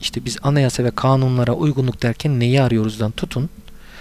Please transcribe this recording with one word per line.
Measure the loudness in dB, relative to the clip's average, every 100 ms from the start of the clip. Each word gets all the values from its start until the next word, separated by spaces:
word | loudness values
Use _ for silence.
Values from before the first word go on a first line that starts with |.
işte | -8 -6
biz | -6 -4
anayasa | 0 2 2 0
ve | -2
kanunlara | 0 2 4 2 2 0
uygunluk | 2 0 0 -2 0
derken | -2 -2 -2 0
neyi | 2 4
arıyoruzdan | 4 2 0 -2 -4
tutun, | -2 -4 -4 -4 -6 -20 -20 -20 -20